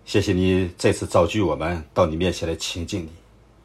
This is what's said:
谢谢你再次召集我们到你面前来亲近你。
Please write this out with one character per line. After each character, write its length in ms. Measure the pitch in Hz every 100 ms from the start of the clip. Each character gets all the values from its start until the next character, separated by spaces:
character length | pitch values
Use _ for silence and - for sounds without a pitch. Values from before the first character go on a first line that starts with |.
谢 160 | - 107
谢 140 | 104
你 380 | 90 92 92 90 -
再 160 | 110
次 140 | 90 -
召 220 | 98 85
集 120 | 107
我 160 | 87 73
们 300 | 80 85 76
到 100 | -
你 120 | 87 82
面 180 | 90
前 160 | - 82
来 60 | 82
亲 280 | - 87
近 200 | 82 98
你。 80 | 80 82 - _ _ _